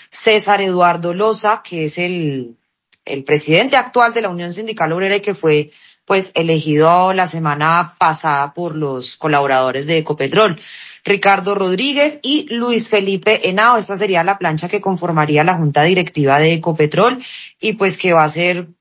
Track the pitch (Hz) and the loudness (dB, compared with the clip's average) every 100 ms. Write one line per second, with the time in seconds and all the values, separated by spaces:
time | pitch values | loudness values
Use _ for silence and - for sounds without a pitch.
0 | - - - 214 196 202 196 180 175 170 | -12 -2 2 2 2 0 2 2 2 2
1 | 170 175 214 214 214 220 - 170 156 151 | -2 -2 -2 0 0 -2 -4 -6 -6 -4
2 | 175 180 156 135 120 117 _ _ _ _ | -4 -2 -4 -4 -8 -16 _ _ _ _
3 | - 135 135 151 147 165 254 269 247 - | -10 -10 0 0 2 2 2 0 0 2
4 | 233 233 214 175 175 175 220 220 160 165 | 2 0 -4 -6 -8 -8 -10 -4 -4 -2
5 | 190 202 202 190 160 151 151 _ _ _ | 0 -2 -2 -2 2 2 0 _ _ _
6 | - 196 190 - 165 160 151 147 160 175 | -2 -2 0 -2 0 0 2 4 4 4
7 | 185 190 180 165 160 143 151 170 165 - | 4 2 0 -2 -4 -2 0 2 0 0
8 | 170 156 160 143 143 156 175 156 147 131 | 0 0 -2 -2 -2 -6 -8 -4 -4 -4
9 | 123 - 160 147 139 131 131 127 147 165 | -8 -6 0 0 2 2 2 -2 -2 -2
10 | 156 175 135 165 214 165 - - - - | -2 -4 0 2 2 0 -10 -20 -20 -12
11 | - 202 196 196 190 202 190 185 262 277 | -4 0 2 2 0 -2 0 0 0 0
12 | 294 294 247 302 294 233 240 233 226 214 | 0 -2 -2 -2 -2 -4 -2 -2 0 0
13 | 196 196 160 226 190 185 226 240 196 196 | 0 -2 0 0 0 2 4 2 0 -4
14 | 208 180 165 196 175 156 175 202 196 180 | 0 0 0 -2 -2 -4 -4 -4 -2 -2
15 | 175 160 151 147 156 180 156 139 156 185 | -2 0 2 2 2 2 0 2 2 2
16 | 170 - 139 139 156 165 165 160 151 - | 0 -2 2 4 2 2 -2 0 0 2
17 | 220 254 - - - _ 220 214 196 - | 2 0 -8 -16 -18 _ -6 -2 -2 0
18 | 185 165 151 151 175 180 170 _ | 2 2 2 0 -2 -2 -8 _